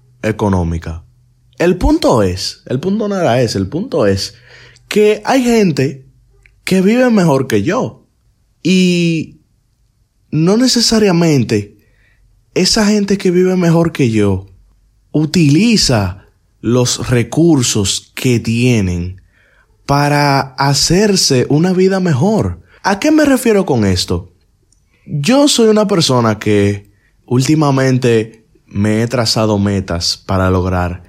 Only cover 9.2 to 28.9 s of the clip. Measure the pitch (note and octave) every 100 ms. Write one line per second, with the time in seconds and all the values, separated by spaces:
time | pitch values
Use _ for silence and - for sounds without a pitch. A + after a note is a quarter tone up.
9.2 | D3 - _ _ _ _ _ _ _ _
10.2 | - D3+ E3 A3 B3+ A#3 A3+ A3 G#3 E3+
11.2 | E3+ C#3+ A2 G#2+ G2+ - _ _ _ _
12.2 | _ _ _ - F#3 A#3 G#3 G#3+ G3+ G3+
13.2 | F#3+ F3+ F#3 F#3 E3+ E3 E3 D#3+ B2+ A2
14.2 | G2+ F#2+ - _ _ _ _ _ _ D3+
15.2 | D#3 F3+ D3 D3+ A#3 A3 - A2+ F#2 F2+
16.2 | - _ _ _ A2 B2 B2 - A2+ B2
17.2 | A2+ - E3+ C#3+ A#2+ A2+ G2 - - -
18.2 | C3 A#2+ A2 A2+ B2 A#2 F#2 F2 F2 F#2+
19.2 | _ _ _ _ _ _ - C#3+ C#3+ D3
20.2 | C#3+ C#3 C3+ - C#3 C#3 - F3 G#3 F#3
21.2 | - C3 - D3 F3+ F3+ F#3+ F#3+ F3+ B2+
22.2 | F#3 G#3+ F#2+ E2+ - _ - G3+ D4+ D#4
23.2 | D4 B3+ A#3 G3+ F#3 B2+ G2+ F2+ - F2
24.2 | - _ _ _ _ _ _ _ - D3
25.2 | D3 C4+ C#4+ - A3 G#3+ G#3 G3 D#3 B2+
26.2 | A2+ G#2+ G#2+ G#2 G2+ G2+ - _ _ _
27.2 | - B2 C3 D#3 D3 C3+ C3 B2+ B2+ A2+
28.2 | A2 - _ _ _ G2+ G#2+